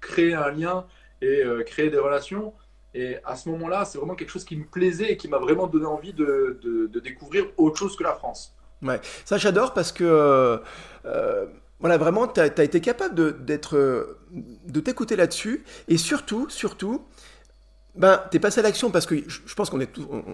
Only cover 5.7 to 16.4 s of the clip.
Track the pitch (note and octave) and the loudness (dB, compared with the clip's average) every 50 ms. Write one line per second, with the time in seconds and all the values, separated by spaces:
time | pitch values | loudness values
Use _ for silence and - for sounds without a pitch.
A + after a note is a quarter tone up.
5.7 | D#3 D#3 D#3 D#3 D3+ D3+ D#3 G3 F3+ D3+ D3+ C#3+ C#3 C3+ C3+ B2+ A#2+ A2+ A#2 A#2+ | 0 0 0 -2 -4 -6 -8 -8 -4 -2 0 0 2 2 0 0 -2 -6 -6 -4
6.7 | A#2 A2+ A2 G#2+ G#2+ A#2+ - B2 C3 - D3+ C#3+ D#3 G3 F#3+ - - - D#3+ D#3 | -2 -2 -2 -2 -4 -8 -10 -10 -12 -16 -10 -4 -2 -2 -2 0 2 2 2 2
7.7 | D#3 - G3+ F#3+ - - E3+ E3+ - - - F3+ - - - - _ - - - | 2 0 -4 -6 -4 -4 -2 -2 -2 -4 -6 -10 -12 -12 -14 -20 _ -20 -20 -20
8.7 | - - - C3 B2+ A2 - - - - - - - F3+ - G#3 F#3 G3 A#3+ B3+ | -18 -10 -6 -4 -4 -4 -6 -10 -16 -16 -6 -2 -2 0 2 2 2 2 2 2
9.7 | - G3+ E3 - - - F3+ E3+ D#3+ D#3 D3 C#3+ C#3 C3 C3 B2 A#2 A2 A2+ - | 0 -2 -2 -2 -2 0 4 6 6 6 8 6 6 6 6 4 2 0 -4 -10
10.7 | - - - - - - - - - - - - G#2 G2+ F#2+ - - - - - | -18 -18 -20 -20 -20 -16 -10 -6 -4 -2 0 0 0 -2 -4 -6 -8 -16 -20 -20
11.7 | - - D#3 E3 F3 D#3 D#3 E3 F3 G#3+ A#3+ A#3+ - G3+ E3 D3 - - D3+ D3 | -10 -2 2 2 4 4 4 2 2 2 0 2 2 2 2 4 4 4 4 4
12.7 | - F3 E3+ B3 A#3+ - - - - E3 E3 D#3 - C3 C3 B2+ D3+ D3 D3 - | 2 2 0 0 0 -2 -2 -2 0 2 2 2 0 -4 -4 -4 -4 -4 -4 0
13.7 | D#3+ C#3+ C#3 C3+ B2+ A2+ - - - - - - F3+ F3 - A#2 A#2+ - - F3 | 2 2 4 4 2 0 -4 -6 -10 -16 -20 -16 -16 -14 -14 -14 -18 -18 -12 -6
14.7 | B2 D3+ - B3+ B3+ - C4 - A3+ F#3 F3 - - - - G#3 A#3+ D#4+ - - | -4 -4 -2 -2 -4 -4 -2 -2 2 4 4 2 2 -2 -6 -6 -6 -6 -8 -14
15.7 | - - - - E3+ E3 - - D4+ C#4 - - G#3 A3 | -20 -12 -2 0 2 2 2 0 -2 -4 -4 -4 -6 -4